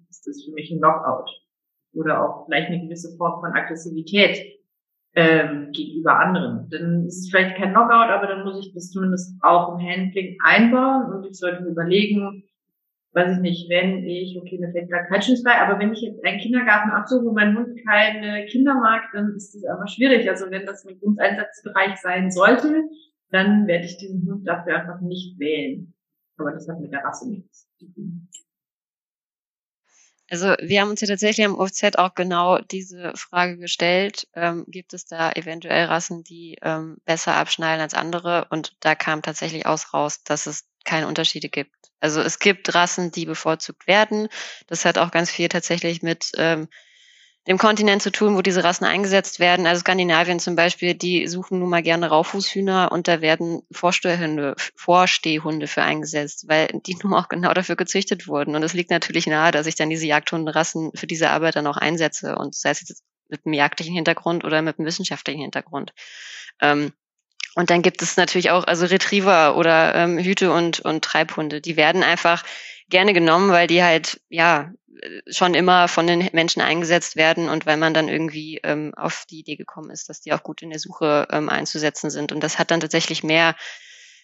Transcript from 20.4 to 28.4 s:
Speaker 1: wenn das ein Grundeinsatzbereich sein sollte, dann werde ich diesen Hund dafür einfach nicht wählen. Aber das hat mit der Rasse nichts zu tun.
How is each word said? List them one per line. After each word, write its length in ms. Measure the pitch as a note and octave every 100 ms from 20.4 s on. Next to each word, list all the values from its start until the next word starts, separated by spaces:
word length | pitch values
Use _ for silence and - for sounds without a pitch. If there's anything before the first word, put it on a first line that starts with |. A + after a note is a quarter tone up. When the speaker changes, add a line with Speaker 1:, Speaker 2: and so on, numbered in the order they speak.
| F#3
Speaker 1:
wenn 160 | F#3+ G3+
das 180 | G3 G3
ein 140 | F#3
Grundeinsatzbereich 1000 | G#3 G#3 G3 G#3 G3+ - G#3 F#3+ G3 G3
sein 320 | F3+ F#3 F#3
sollte, 540 | F3+ G#3 B3 D4+ D#4 - - _ _ _
dann 340 | F#3 G3+ G#3 G3
werde 200 | E3+ F3
ich 120 | -
diesen 300 | G3 F#3 E3+
Hund 180 | G3 E3+
dafür 280 | F3 E3 E3
einfach 260 | F3 F3+
nicht 380 | F3+ F3+ - -
wählen. 560 | D3 D3+ C#3 - - _ _ _ _ -
Aber 140 | D3+
das 180 | E3 -
hat 100 | E3
mit 140 | C#3+
der 100 | C#3
Rasse 240 | C#3 - B3
nichts 380 | F#3+ F3+ _ _ _
zu 120 | F3+
tun. 360 | - F3 E3+ F3 -